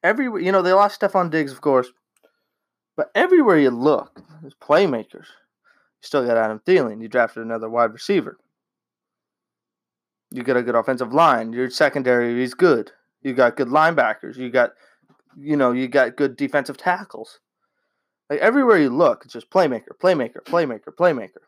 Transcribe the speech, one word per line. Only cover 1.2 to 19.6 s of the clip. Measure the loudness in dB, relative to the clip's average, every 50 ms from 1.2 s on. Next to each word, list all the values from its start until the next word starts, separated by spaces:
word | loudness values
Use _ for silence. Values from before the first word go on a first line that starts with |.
| -2 0
Diggs, | -2 -4 -4 -4
of | -8 -6
course. | -2 2 2 2 0 -2 _ _ _ _ _ _ _ _ _ _ _ _ _ _ _ _ _ _ _ _ _
But | -8 -8 -4 _
everywhere | -2 2 4 4 4 6 6 4 4
you | 4 2
look, | 2 2 0 0 0 0 -2 -10 _ -20 _ _ -20 -20
there's | -20 -20 _
playmakers. | _ -2 _ 2 2 2 2 -2 -6 -8 _ _ -20 -20
You | -20 _ _ _ _ _ _ _ _ _ _ _ _ _ _ _
still | -4 -4 -2 0
got | 0 0 0
Adam | 0 -2 -4 -6 _
Thielen. | 2 2 2 2 0 -6 -12
You | -14 -4
drafted | 0 0 0 0 -2 -12 -10
another | -8 -8 -8 -8 -6
wide | -2 -2 -2 -2
receiver. | -2 -10 -4 -2 -2 -2 -2 -4 -14 _ _ _ _ _ _ _ _ _ _ _ _ _ _ _ _ _ _ _ _ _ _ _ _ _ _ _ _ _ _ _ _ _ _ _ _ _ _ _
You | -14 -10 -4
got | -2 -2
a | -2 0
good | 0 -2
offensive | -2 0 -2 -4 -4 -6 -2 2
line. | 2 4 4 2 0 -2 -6
Your | -6 -6 -6 -6
secondary | 0 0 0 0 0 -2 0 0 2 2 0 0 -2 -2
is | -4 -4 -2
good. | 0 2 2 2 2 -2 -8 _ _ _ _ _ _ _
You | -6 0
got | 2 2 2 2 -2
good | -4 0
linebackers. | 2 2 2 2 2 2 0 0 -2 -6 -10 -18 -14 -12
You | -12 -4
got, | 0 0 0 0 _ _ _ _ _ _ _ _ _ _ _ _ _ -18
you | -6 -4 -2 0
know, | 0 0 0
you | -2 -4 -2
got | 0 0 0 0 0
good | -4 -4 -4 -2 -6
defensive | -8 -2 -2 -4 -4 -4 -12 -6
tackles. | -4 -4 -4 -4 -6 _ -18 -20 -20 -20 -20 _ _ _ _ _ _ _ _ _ _ _ _ _ _ _ _ _ _ _
Like, | -6 0
everywhere | 0 2 2 2 4 4 4 4
you | 4 2
look, | 2 2 2 2 2 -2 -8
it's | _ -18
just | -18 -18 _
playmaker, | _ 0